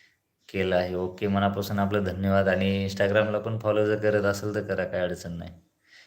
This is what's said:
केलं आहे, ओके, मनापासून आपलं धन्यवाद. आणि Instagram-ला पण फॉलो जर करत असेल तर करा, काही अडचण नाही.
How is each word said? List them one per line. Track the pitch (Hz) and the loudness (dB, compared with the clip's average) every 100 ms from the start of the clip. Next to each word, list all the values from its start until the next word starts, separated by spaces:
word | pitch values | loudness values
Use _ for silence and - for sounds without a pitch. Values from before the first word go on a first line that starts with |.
| _ _ _ _ - | _ _ _ _ -10
केलं | 98 92 90 | -4 0 2
आहे, | 90 | 0
ओके, | 90 90 - 104 | -2 -4 -2 0
मनापासून | 98 101 101 101 101 | 2 2 0 -4 -2
आपलं | 98 104 | 0 0
धन्यवाद. | 95 90 98 98 95 | 0 0 2 4 4
आणि | 92 98 98 98 | 2 2 0 -2
Instagram-ला | 98 101 104 107 104 | 0 2 2 2 0
पण | 113 110 | -4 -2
फॉलो | 107 107 107 | 0 2 2
जर | 104 | 2
करत | 104 104 | 2 2
असेल | 101 98 107 | 2 0 -2
तर | 104 | -4
करा, | 95 95 | -2 -4
काही | 90 92 | -2 -2
अडचण | 90 85 85 | -2 -4 -8
नाही. | 85 87 87 _ _ _ - | -10 -12 -16 _ _ _ -20